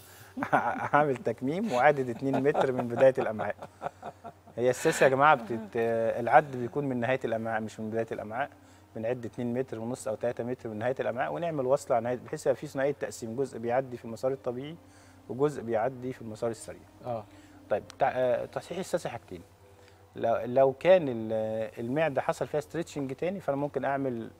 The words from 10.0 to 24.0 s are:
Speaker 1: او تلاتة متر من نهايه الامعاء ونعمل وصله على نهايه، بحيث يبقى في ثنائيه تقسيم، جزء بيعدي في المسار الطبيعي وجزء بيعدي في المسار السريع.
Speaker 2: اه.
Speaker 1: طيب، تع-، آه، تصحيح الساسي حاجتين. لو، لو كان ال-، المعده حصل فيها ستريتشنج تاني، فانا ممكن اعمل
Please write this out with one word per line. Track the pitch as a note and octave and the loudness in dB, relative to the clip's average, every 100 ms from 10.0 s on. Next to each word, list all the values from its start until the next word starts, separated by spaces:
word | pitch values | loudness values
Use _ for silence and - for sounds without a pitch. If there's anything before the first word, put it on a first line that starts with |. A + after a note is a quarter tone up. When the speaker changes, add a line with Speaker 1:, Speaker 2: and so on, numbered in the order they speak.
| A2+ | -6
Speaker 1:
او | G#2+ | -4
تلاتة | A#2+ - | -4 -4
متر | A#2+ C3 A#2 | -6 -6 -8
من | G#2+ | -4
نهايه | A#2+ C3 | -4 -2
الامعاء | A2+ A#2 D3+ | -2 -2 -4
ونعمل | D3+ E3+ D3+ B2+ | -4 -4 -2 2
وصله | C#3+ - A#2+ | 0 2 0
على | |
نهايه، | A#2 B2 - | 0 -4 -6
بحيث | D#3 D3 | -4 0
يبقى | B2 | 0
في | D3+ | -2
ثنائيه | C#3 C#3+ | -2 -2
تقسيم، | C#3 - - A2+ A#2+ | -2 -6 -8 -8 -4
جزء | C3 A#2 | -4 -4
بيعدي | A#2 B2 C3+ A#2+ | 0 0 0 -10
في | A#2 | -10
المسار | A2 C3 | -4 -4
الطبيعي | C3+ B2+ A#2+ D3 E3+ - - - - - | -2 -6 -8 -10 -14 -20 -20 -20 -20 -10
وجزء | A#2+ D3 B2+ | 0 0 0
بيعدي | A2+ A2 B2 B2+ B2+ | -2 0 0 -2 -8
في | - | -8
المسار | A2+ G#2+ A#2 | -10 -4 -4
السريع. | A2+ - F3 - - B2 | -4 -12 -16 -20 -14 -8
Speaker 2:
اه. | A2+ G#2+ - - - - | -8 -8 -20 -20 -18 -4
Speaker 1:
طيب، | - - - | -4 -4 -2
تع-، | C3+ B2+ | 0 2
آه، | B2+ A#2 A#2+ | 0 0 -2
تصحيح | C3 - F3 | -10 -8 -10
الساسي | F3+ F3 - | -4 -4 -4
حاجتين. | - - F2 - - - - - - - - | -10 -14 -16 -16 -20 -20 -20 -20 -20 -18 -4
لو، | A2+ G#2+ A#2+ | 0 0 2
لو | B2+ C3+ | 4 4
كان | C3 E3+ F#3 C#3 | 4 6 6 6
ال-، | A2+ A2 A2 A2 A2 A2 A#2+ | -4 -2 -2 -2 -4 -6 -6
المعده | A#2+ C#3+ D#3+ C3 | -4 0 0 0
حصل | - D#3+ C3+ | -2 -2 -2
فيها | D3+ | -4
ستريتشنج | - D#3+ E3+ D3 C3+ | -4 -8 -6 -6 -6
تاني، | C3+ E3 G3 | -4 -4 -4
فانا | - C#3 | -4 -2
ممكن | D3 C3+ C3 | -2 -2 -2
اعمل | C#3 | -2